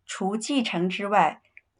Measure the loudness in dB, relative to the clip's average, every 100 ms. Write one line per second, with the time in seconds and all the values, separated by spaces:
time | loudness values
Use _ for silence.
0 | -14 -6 -4 -4 -2 -2 0 0 -2 -2
1 | 0 4 4 0 _ -20 _ _